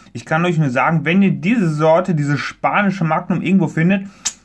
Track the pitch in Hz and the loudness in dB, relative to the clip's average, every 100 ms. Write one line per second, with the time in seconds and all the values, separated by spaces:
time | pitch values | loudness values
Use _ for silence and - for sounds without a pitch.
0 | - 120 - 160 180 160 147 127 135 160 | -18 -16 -4 -2 0 0 0 0 0 0
1 | 143 185 190 139 165 247 170 151 160 165 | 0 2 2 0 0 0 0 0 2 2
2 | 180 160 143 139 - - 143 170 202 190 | 2 -2 0 -2 -4 -4 -2 0 0 0
3 | 160 160 - 170 - 190 156 - 170 196 | -2 -2 -2 -4 2 2 2 0 0 0
4 | 196 - - - | -4 -10 -10 -10